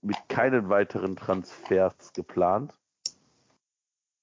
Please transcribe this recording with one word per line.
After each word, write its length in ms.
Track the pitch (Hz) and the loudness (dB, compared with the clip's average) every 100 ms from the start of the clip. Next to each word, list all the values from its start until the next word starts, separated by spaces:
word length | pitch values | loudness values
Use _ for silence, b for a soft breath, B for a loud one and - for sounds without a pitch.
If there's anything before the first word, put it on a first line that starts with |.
mit 160 | 101 - - | -6 -6 -4
keinen 420 | 117 131 127 92 | 0 2 2 2
weiteren 460 | 101 101 101 95 92 | 2 0 -2 -4 -4
Transfers 960 | - 95 87 - - 95 92 - - | -2 -4 -4 -10 0 2 2 0 -14
geplant“, 640 | - - - 90 101 143 - _ _ - - _ _ _ _ _ _ _ _ _ _ | -12 -6 0 2 2 -2 -14 _ _ -14 -14 _ _ _ _ _ _ _ _ _ _